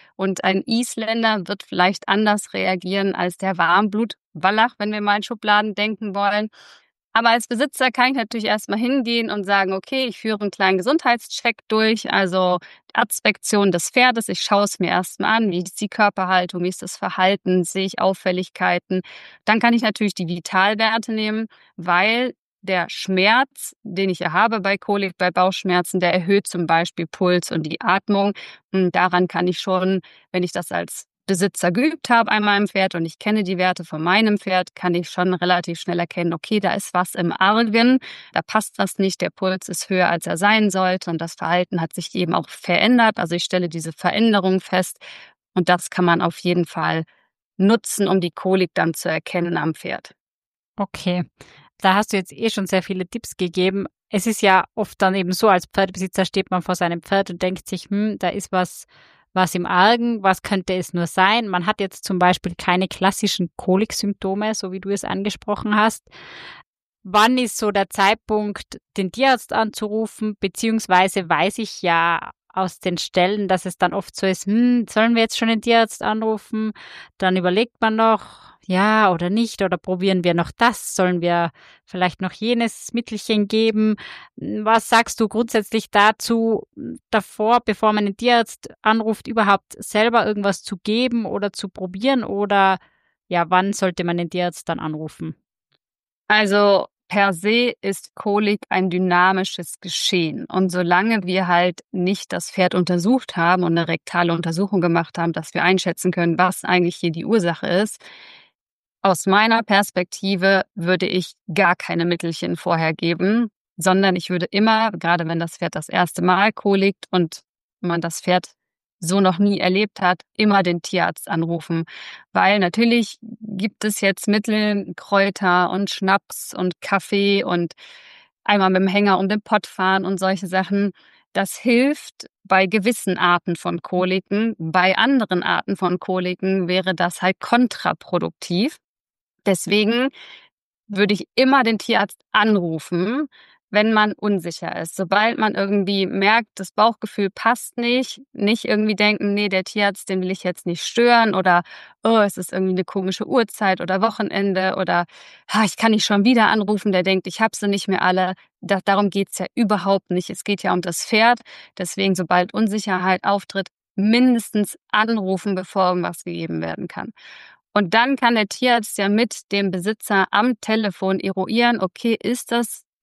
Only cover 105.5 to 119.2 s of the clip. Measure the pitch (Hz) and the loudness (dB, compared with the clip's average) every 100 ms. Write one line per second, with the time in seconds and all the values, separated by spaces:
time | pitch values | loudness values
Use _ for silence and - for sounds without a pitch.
105.5 | - 170 190 185 170 180 180 170 165 180 | -2 2 2 0 -2 -2 0 0 2 0
106.5 | 185 - 180 175 - 170 160 - 220 170 | 0 0 2 2 0 -4 -4 0 0 0
107.5 | 160 - 180 214 - - - - - _ | -2 -2 0 -2 -6 -20 -20 -20 -20 _
108.5 | _ _ _ _ _ 202 175 - 196 226 | _ _ _ _ _ 0 0 2 2 4
109.5 | 226 214 202 202 - 180 - 196 190 190 | 2 2 2 2 -2 -6 -6 -4 0 2
110.5 | 190 - - 170 185 180 185 170 - - | 2 0 -4 -2 0 0 -2 -4 -10 -6
111.5 | 165 185 175 - 170 170 170 170 165 175 | 2 2 2 -2 -2 -2 -2 -4 -6 -6
112.5 | 175 180 165 160 156 165 170 185 226 233 | -4 -2 0 0 -2 -2 0 0 0 -2
113.5 | - _ - 175 196 196 180 - 180 175 | -6 _ -4 2 4 2 0 -2 -4 -2
114.5 | 202 220 220 226 175 170 170 160 165 165 | 2 2 4 0 -2 0 0 0 -4 -4
115.5 | - 170 175 - 185 180 - 180 180 208 | -6 -6 -6 -2 0 0 0 0 2 2
116.5 | - 208 196 196 - - 185 165 - - | 0 0 2 2 -2 -2 0 0 -4 -20
117.5 | _ _ _ 180 170 170 - - 180 - | _ _ _ -4 -4 -4 -6 0 0 0
118.5 | _ _ _ _ _ 165 190 | _ _ _ _ _ -2 2